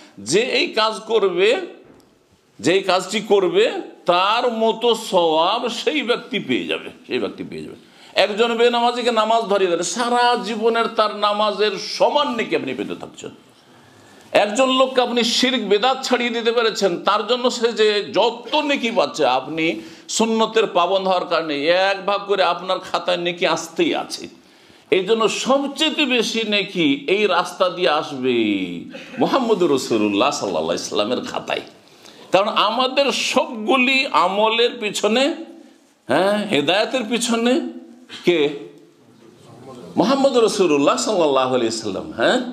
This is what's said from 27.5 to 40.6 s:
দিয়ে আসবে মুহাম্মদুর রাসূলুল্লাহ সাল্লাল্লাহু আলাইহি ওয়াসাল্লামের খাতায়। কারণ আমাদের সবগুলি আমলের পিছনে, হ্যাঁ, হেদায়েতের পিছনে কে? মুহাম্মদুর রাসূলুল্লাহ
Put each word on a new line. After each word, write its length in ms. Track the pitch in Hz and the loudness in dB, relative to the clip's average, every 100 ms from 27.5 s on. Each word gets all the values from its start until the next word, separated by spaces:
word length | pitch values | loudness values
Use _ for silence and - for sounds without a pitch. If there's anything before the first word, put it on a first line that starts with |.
| - 185 | -2 -2
দিয়ে 200 | - 175 | 0 0
আসবে 440 | 151 151 135 127 120 107 98 90 87 - - - - | 0 -2 -2 0 2 2 0 -2 -8 -12 -16 -12 -2
মুহাম্মদুর 540 | 156 269 233 202 170 | 0 0 2 2 2
রাসূলুল্লাহ 580 | 135 123 113 107 101 135 | 2 2 0 2 2 2
সাল্লাল্লাহু 380 | 143 107 80 80 | 0 -2 -2 -2
আলাইহি 140 | 87 | -4
ওয়াসাল্লামের 380 | - 101 104 - | -2 -2 -2 -4
খাতায়। 400 | - - - - - - _ - - - - | -6 -8 -6 -6 -6 -18 _ -20 -20 -20 0
কারণ 160 | 180 208 | 2 2
আমাদের 640 | 160 196 233 262 285 277 | 2 2 0 0 2 0
সবগুলি 960 | 214 - 254 320 226 214 262 247 269 226 | 0 0 0 0 -2 0 2 4 2 2
আমলের 580 | 151 180 196 220 233 240 - | 2 2 2 2 2 0 -2
পিছনে, 560 | 208 - 214 233 277 - - - - _ _ _ - | -6 -2 0 2 2 -2 -10 -18 -20 _ _ _ -2
হ্যাঁ, 400 | 139 190 208 202 | 2 2 0 0
হেদায়েতের 540 | 143 143 190 226 262 214 | 0 2 0 0 -2 -2
পিছনে 520 | 233 - 233 233 277 - - - - - - - | -2 0 0 2 0 -2 -10 -18 -20 -20 -2 2
কে? 440 | 170 147 147 - - - _ - - - - - - - - - - | 4 2 -2 -12 -20 -20 _ -20 -20 -20 -20 -20 -20 -20 -18 -8 -4
মুহাম্মদুর 460 | 196 277 277 247 | -2 0 0 2
রাসূলুল্লাহ 540 | 214 - | 0 0